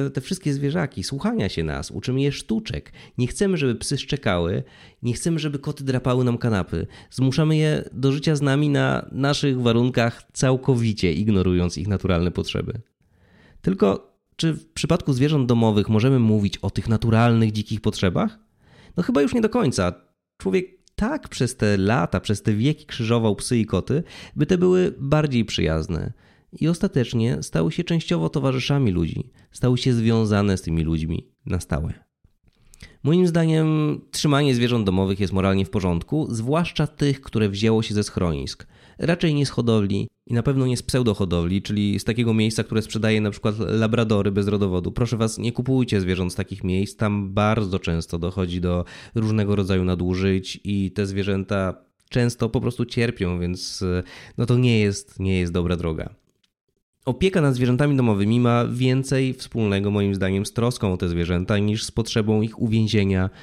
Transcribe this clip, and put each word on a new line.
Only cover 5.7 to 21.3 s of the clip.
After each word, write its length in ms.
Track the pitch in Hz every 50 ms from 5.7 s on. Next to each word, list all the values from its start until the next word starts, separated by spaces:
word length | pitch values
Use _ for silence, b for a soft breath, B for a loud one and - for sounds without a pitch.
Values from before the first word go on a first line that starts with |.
| 143 - 139
drapały 400 | 131 123 127 - 135 123 127 127
nam 140 | 123 120 110
kanapy. 480 | - 120 110 95 87 - 85 85 95 B B B B B
Zmuszamy 460 | - 127 131 135 131 160 156 156 156
je 280 | 151 156 151 151 - - -
do 200 | - 127 131 135
życia 240 | 135 151 156 160 151
z 60 | 139
nami 260 | 143 135 135 143 151 147
na 400 | 139 135 135 131 135 117 - -
naszych 480 | - 120 139 143 139 - 147 143 127 127
warunkach, 640 | 120 120 113 117 120 127 127 123 117 117 - - - _
całkowicie 800 | - - 139 131 131 127 - 143 127 117 117 110 104 - 95 87
ignorując 640 | 73 85 104 110 104 92 90 92 90 87 87 85 - 73
ich 100 | 92 104
naturalne 420 | 98 90 - 92 90 82 87 87
potrzeby. 500 | - 98 - - - - 85 - - 113 - _ _ b b b b b b b b b b b b b
Tylko 520 | - - - - 107 95 90 - - _ _ _ _ _ _
czy 160 | - 160 165
w 140 | 151 - -
przypadku 460 | _ _ - - - 165 - - 147
zwierząt 340 | 135 123 139 151 156 139 123
domowych 420 | 120 120 117 113 110 104 104 98 -
możemy 300 | 110 107 113 135 135 127
mówić 400 | 117 110 107 107 101 95 - -
o 120 | - 98
tych 180 | - 104 - 110
naturalnych, 640 | 110 107 - 117 110 113 117 120 117 113 113 107
dzikich 280 | 107 107 107 - 110 101
potrzebach? 580 | - 107 - - 104 92 82 92 104 107 - - _ _ b b b b b b b b b
No 60 | 175
chyba 200 | 175 - 240 285
już 120 | 285 247 -
nie 60 | 240
do 80 | 214 214
końca. 440 | - 247 196 131 - 101 90 87 87 - _ _ _ _ _ _ _ -
Człowiek 280 | - 190 190 185 185 - _ _ _ _ _
tak 340 | - 185 - 311 - -
przez 280 | -